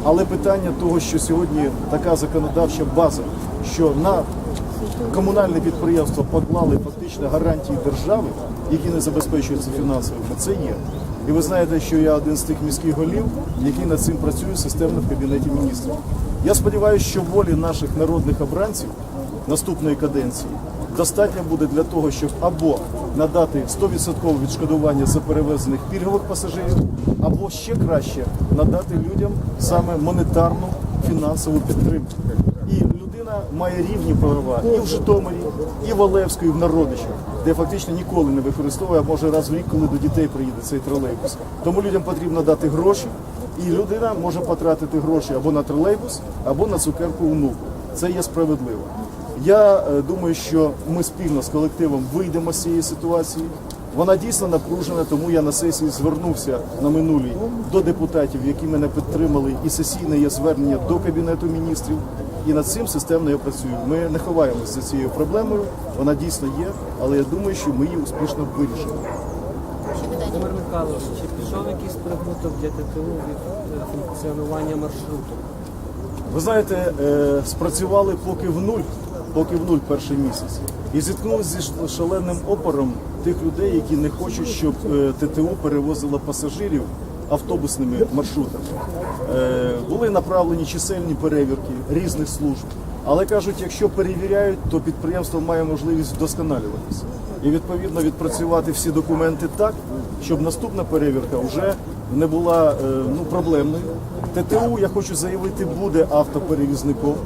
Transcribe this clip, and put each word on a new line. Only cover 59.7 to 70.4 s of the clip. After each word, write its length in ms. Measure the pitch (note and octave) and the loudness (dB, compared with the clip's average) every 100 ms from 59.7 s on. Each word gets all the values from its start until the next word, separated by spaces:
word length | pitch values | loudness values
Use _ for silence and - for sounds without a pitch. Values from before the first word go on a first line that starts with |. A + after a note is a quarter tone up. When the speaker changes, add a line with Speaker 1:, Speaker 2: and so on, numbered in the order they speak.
| - D#3 - E3+ D3+ | -2 -2 -2 0 2
Speaker 1:
є 100 | D3 | 2
звернення 480 | C#3 D3+ C#3+ C#3+ C3 B2 | 2 0 2 2 0 0
до 80 | E3+ | 0
Кабінету 500 | E3+ D#3+ E3 E3 E3+ | 0 0 0 0 0
Міністрів. 520 | D#3+ E3 D#3+ - D#3 - - - - D3+ | -2 -2 -4 -2 -4 -4 -8 -8 -4 0
І 60 | |
над 120 | D3+ D3 | 2 2
цим 200 | A3 A3+ | -2 -2
системно 420 | D3+ - E3 D#3 | -2 0 2 2
я 80 | C#3+ | 0
працюю. 360 | C#3 B2+ C3 A#2+ B2 | -2 -6 -4 -4 0
Ми 100 | D#3+ E3 | 0 0
не 100 | D#3 | -2
ховаємося 540 | E3+ E3 C#3+ A#2 A2+ | 0 2 2 2 -4
за 80 | C3 | -6
цією 280 | B2 C#3 C3 | -4 -2 -2
проблемою, 520 | - D3+ G3+ G#3+ G#3 - - - - | 0 0 0 0 0 -2 -6 -8 -2
вона 180 | C#3 D3 | 0 2
дійсно 320 | E3 - C3+ C3+ | 0 -2 -4 -4
є, 80 | F3+ F#3+ - - | -4 -6 -8 -4
але 140 | C3 C#3+ | 0 2
я 60 | |
думаю, 320 | C3+ E3+ G3 - | 2 0 -2 -2
що 140 | - | -2
ми 160 | B2+ D3+ | 0 0
її 120 | F3 | 0
успішно 500 | C#3+ - D3+ C#3 C#3+ B2+ | -4 -4 -4 -2 -4 -2
вирішимо. 360 | C#3 A#2+ C#3+ D3+ - - - - - - - - - - - | -2 -2 -4 -6 -6 -8 -8 -8 -8 -8 -8 -8 -6 -6 -4
Speaker 2:
Володимир 420 | E3 D#3+ E3+ | -4 -4 -2